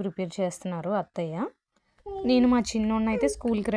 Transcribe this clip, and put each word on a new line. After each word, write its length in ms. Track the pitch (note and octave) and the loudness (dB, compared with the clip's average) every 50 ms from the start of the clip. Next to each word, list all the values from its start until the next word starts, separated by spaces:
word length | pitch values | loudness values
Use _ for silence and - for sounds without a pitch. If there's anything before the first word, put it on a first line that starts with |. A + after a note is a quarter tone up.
ప్రిపేర్ 320 | F#3+ G3 - - F#3 E3+ - - | -4 -6 -4 -6 -6 -6 -4 -2
చేస్తున్నారు 520 | F#3 F3+ F3 - - F#3 F3+ E3 D#3+ F3+ G#3 G3 F3 | -2 -2 -4 -4 -6 -6 -6 -4 -4 -2 -2 -2 -4
అత్తయ్య. 420 | - - - E3+ D#3+ D#3+ F3 C4 - - _ _ _ _ _ _ _ _ _ - G#4 G4 F#4+ G4 B3 | -4 -6 -6 -6 -4 -4 -4 -6 -6 -8 _ _ _ _ _ _ _ _ _ -14 -10 -8 -2 0 4
నేను 160 | B3+ B3 B3 B3 | 4 6 6 6
మా 60 | B3 A#3+ - - | 4 4 2 0
చిన్నోడిని 400 | - A3 G#3+ A3 A3 A3 A3 A3+ G#3+ | -2 -2 0 0 2 2 2 0 2
అయితే 120 | - - - D4 | 2 2 0 0
స్కూల్కి 340 | - - A#3+ A3+ G#3 G3+ A#3 G#3 | 0 -2 -2 0 0 0 0 0